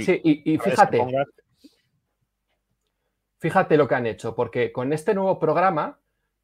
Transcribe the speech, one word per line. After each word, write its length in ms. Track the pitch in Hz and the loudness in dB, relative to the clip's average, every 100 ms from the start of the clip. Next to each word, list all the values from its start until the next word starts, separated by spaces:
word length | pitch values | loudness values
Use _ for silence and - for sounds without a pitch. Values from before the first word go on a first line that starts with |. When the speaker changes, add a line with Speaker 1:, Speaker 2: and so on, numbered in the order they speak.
Speaker 1:
Sí, 160 | 110 175 | -2 0
y, 320 | 165 147 156 | 0 0 -2
y 40 | 156 | -2
Speaker 2:
claves 40 | |
que 80 | 190 | 0
Speaker 1:
fíjate, 260 | 170 190 120 | 2 4 2
Speaker 2:
pongas 300 | 127 131 143 _ _ _ - _ _ _ _ _ _ _ _ _ _ _ _ _ _ _ _ _ | -2 -4 -6 _ _ _ -20 _ _ _ _ _ _ _ _ _ _ _ _ _ _ _ _ _
Speaker 1:
fíjate 380 | 165 190 - 151 | -2 0 4 4
lo 100 | 139 | 4
que 80 | 135 | 0
han 100 | 117 | -2
hecho, 300 | 104 113 - | -6 -6 -4
porque 360 | 117 123 113 | -4 -2 -2
con 220 | 127 131 | -2 -4
este 200 | 156 226 | -2 -2
nuevo 260 | 196 190 175 | 0 0 0
programa, 600 | 156 151 185 156 202 - _ _ _ _ | 0 2 2 0 -4 -10 _ _ _ _